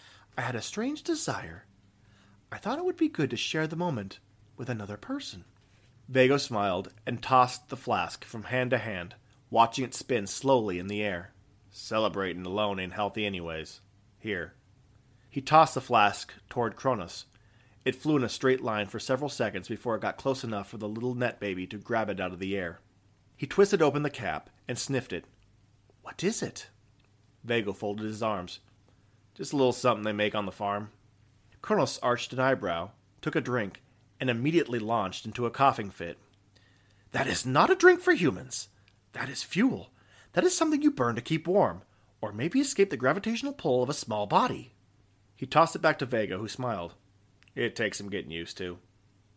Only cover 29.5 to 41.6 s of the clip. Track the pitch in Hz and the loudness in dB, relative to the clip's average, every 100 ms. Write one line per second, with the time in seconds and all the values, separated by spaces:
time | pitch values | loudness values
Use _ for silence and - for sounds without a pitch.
29.5 | 147 127 117 127 107 107 104 104 107 98 | 2 2 4 2 2 0 0 0 0 -4
30.5 | - 101 101 107 - _ _ _ _ _ | -4 -4 -4 -6 -14 _ _ _ _ _
31.5 | _ - 214 135 - 123 120 - 123 131 | _ -2 2 2 0 0 0 -2 2 4
32.5 | 131 95 85 87 - _ _ 156 156 123 | 4 0 -4 -6 -12 _ _ -2 -2 0
33.5 | 123 98 - _ _ _ _ 131 117 135 | -2 -2 -8 _ _ _ _ -2 0 2
34.5 | 165 131 120 107 117 95 - 110 107 120 | 2 2 -2 0 0 0 -4 -10 -4 -4
35.5 | - 135 127 101 - 85 - _ _ _ | 4 4 4 -4 -8 -10 -10 _ _ _
36.5 | _ _ _ _ _ _ - - - 131 | _ _ _ _ _ _ -4 -2 -2 2
37.5 | 135 202 370 359 349 - 302 160 90 - | 4 6 8 8 6 4 4 2 0 -4
38.5 | - - _ _ _ _ - 131 135 - | -8 -8 _ _ _ _ -10 -6 -6 -4
39.5 | 170 254 113 - _ _ - - - 349 | 2 2 2 -8 _ _ -20 -4 2 2
40.5 | - 320 302 294 277 120 117 - 160 165 | 4 4 4 4 4 2 0 0 -2 2
41.5 | 196 | 4